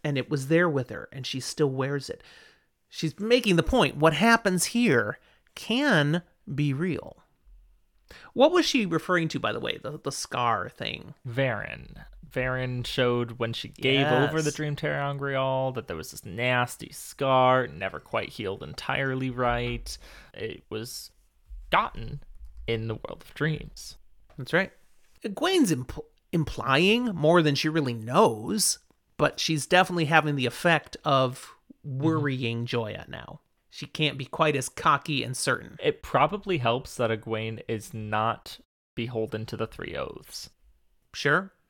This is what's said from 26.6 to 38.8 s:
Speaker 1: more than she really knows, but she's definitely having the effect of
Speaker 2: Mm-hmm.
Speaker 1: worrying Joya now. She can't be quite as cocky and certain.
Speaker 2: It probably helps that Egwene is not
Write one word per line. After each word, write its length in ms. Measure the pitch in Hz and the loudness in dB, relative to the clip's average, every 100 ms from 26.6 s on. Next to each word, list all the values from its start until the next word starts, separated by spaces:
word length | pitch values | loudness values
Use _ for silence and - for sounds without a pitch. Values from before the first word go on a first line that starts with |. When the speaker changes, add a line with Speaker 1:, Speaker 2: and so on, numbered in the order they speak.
| 120 135 185 233 247 | 0 4 4 4 0
Speaker 1:
more 360 | 170 151 175 | 2 6 6
than 120 | 151 | 6
she 140 | 143 156 | 2 0
really 260 | 160 131 | 0 0
knows, 840 | 117 110 151 226 220 123 208 - - _ _ _ - | -4 0 4 4 4 -4 0 0 -2 _ _ _ 0
but 220 | 147 - | 0 0
she's 280 | - 156 - | -2 -2 4
definitely 400 | 180 185 175 151 | 4 4 2 4
having 300 | 160 151 143 | 4 4 0
the 100 | 120 | -2
effect 500 | - 175 156 - - | 0 2 2 0 -6
of 460 | 147 135 131 131 - - _ - 147 | 0 2 2 -2 -16 -20 _ -16 -10
Speaker 2:
Mm-hmm. 160 | 131 | -2
Speaker 1:
worrying 600 | 160 160 143 131 117 117 | 0 0 0 -2 -2 -4
Joya 400 | 120 120 107 101 - | -4 -4 -4 -8 -12
now. 320 | - - - _ _ _ | -14 -14 -18 _ _ _
She 160 | - | -16
can't 320 | - - 151 131 | -12 -2 -2 -2
be 80 | |
quite 320 | 131 - 156 135 | -8 0 0 0
as 140 | - | -4
cocky 520 | - 165 143 - 139 | -2 2 2 0 -4
and 140 | 117 131 | -4 -4
certain. 400 | - 120 113 - | -2 -2 -4 -4
Speaker 2:
It 200 | 139 - | -2 -2
probably 540 | - 127 156 208 202 165 | 0 2 2 0 -4 0
helps 380 | 120 123 - - | 2 0 -4 -2
that 140 | 113 | -2
Egwene 500 | 110 113 110 110 110 - | -2 -2 -4 -4 -8 -6
is 240 | 110 - | -6 -6
not 640 | 110 107 107 110 - - - _ _ | -10 -2 0 0 -2 -8 -20 _ _